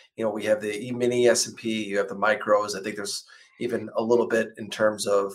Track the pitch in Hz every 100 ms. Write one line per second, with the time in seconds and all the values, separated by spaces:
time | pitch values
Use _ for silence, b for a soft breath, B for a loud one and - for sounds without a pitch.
0 | B - 110 107 107 104 104 104 123 120
1 | 120 123 120 - 113 - 117 110 101 101
2 | 95 98 104 107 110 104 104 95 107 104
3 | 101 - - b b b 120 113 107 117
4 | 113 120 113 113 110 - 104 - 107 104
5 | 101 101 98